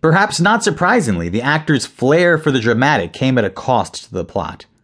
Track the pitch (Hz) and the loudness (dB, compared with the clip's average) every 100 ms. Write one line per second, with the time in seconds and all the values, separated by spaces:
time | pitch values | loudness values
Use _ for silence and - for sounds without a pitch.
0 | 160 165 202 - 170 226 214 - 180 240 | 4 2 2 0 2 2 0 0 2 2
1 | 143 90 85 98 127 151 156 143 - - | 0 -2 -2 -4 0 -2 0 -2 -2 -4
2 | 131 156 175 160 156 135 110 113 135 143 | 0 2 4 2 0 0 0 2 2 0
3 | 85 - 131 131 101 - - 123 92 - | -2 -4 0 0 0 -4 -2 0 -2 -8
4 | - 98 82 - 85 - - _ | -10 -8 -6 -6 -8 -10 -20 _